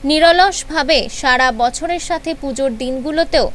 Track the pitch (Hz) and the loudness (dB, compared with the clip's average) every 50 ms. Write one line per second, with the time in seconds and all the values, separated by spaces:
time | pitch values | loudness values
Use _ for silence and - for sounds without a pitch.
0 | - 277 302 311 330 339 339 359 370 403 370 - - - 311 320 277 269 320 254 | 0 2 2 4 6 6 6 6 4 4 2 -4 -10 -4 -4 -2 0 2 2 2
1 | - - - - - 262 247 254 262 254 233 220 240 247 - - 320 330 349 339 | 0 -2 -8 -2 0 0 2 2 2 0 0 0 -2 -2 -2 -4 -6 -4 -4 -6
2 | - - 349 320 - 320 320 - - 277 247 269 269 269 226 220 254 254 262 262 | -4 -6 -6 -4 -4 -6 -6 -6 -6 -8 -4 -2 -4 -4 -4 -4 -6 -6 -6 -6
3 | 247 311 302 320 330 - - 294 214 - | -6 -4 -2 -2 -2 2 2 0 0 0